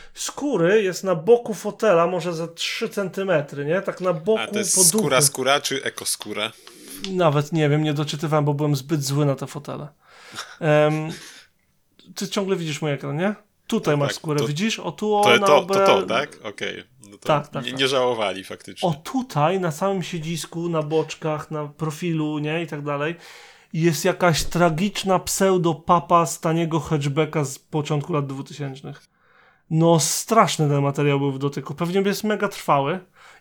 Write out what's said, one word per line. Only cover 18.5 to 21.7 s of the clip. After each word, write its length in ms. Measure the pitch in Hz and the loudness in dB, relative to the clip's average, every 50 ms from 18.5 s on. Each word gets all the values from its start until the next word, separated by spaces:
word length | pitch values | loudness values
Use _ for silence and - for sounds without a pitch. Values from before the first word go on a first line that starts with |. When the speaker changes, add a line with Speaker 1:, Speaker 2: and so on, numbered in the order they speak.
| - - - - 92 - - 175 | -14 -14 -14 -18 -8 -4 -2 -2
Speaker 1:
O 40 | 151 | -2
tutaj, 680 | 147 - - - 262 247 - - 147 147 165 190 196 | -2 -6 -6 -6 -4 -6 -4 -2 0 2 2 2 0
na 120 | 180 165 | -2 -4
samym 320 | 143 - 196 196 196 190 160 | -4 -2 -2 -2 -2 -2 -4
siedzisku, 680 | - - 170 151 165 170 151 - - - 165 170 175 | -6 -8 -8 -6 -6 -6 -8 -8 -10 -10 -8 -6 -2
na 140 | 165 156 151 | -2 -2 -2
boczkach, 680 | 147 160 160 156 156 - - - 160 151 147 147 - | 0 0 0 0 -2 -6 -6 -6 -4 -4 -4 -6 -8
na 160 | 156 151 147 | -8 -8 -8
profilu, 720 | 147 | -8